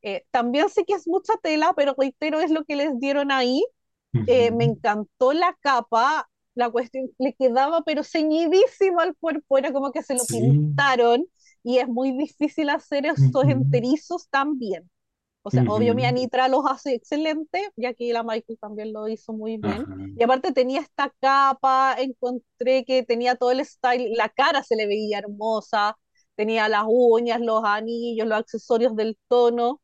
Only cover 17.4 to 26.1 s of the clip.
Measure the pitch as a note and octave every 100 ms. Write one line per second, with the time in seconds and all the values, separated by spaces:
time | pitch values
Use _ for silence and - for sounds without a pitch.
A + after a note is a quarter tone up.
17.4 | D#4 F4+ G4+ - B3 A#3 A#3+ A#3 A3+ A3+
18.4 | A3+ A3+ G#3 G#3 G#3+ G#3+ G#3+ A3 - A3
19.4 | G#3+ A3+ G#3 G#3 D4 - - - A#3 C4
20.4 | F#4 C4+ B3+ C#4 D4+ - C#4 _ C4 C4+
21.4 | C4+ C4 C4 C4 C4+ A#3 C4+ B3 B3 B3
22.4 | _ _ A#3+ C4 B3 C4 A#3+ A#3 B3 B3
23.4 | B3 B3+ C4 _ B3+ B3 A#3+ A3+ A3 -
24.4 | C#4 - - A3 G#3+ G#3 G#3+ G#3 G#3 G#3
25.4 | G#3+ A3 - G#3+ G#3 A3 _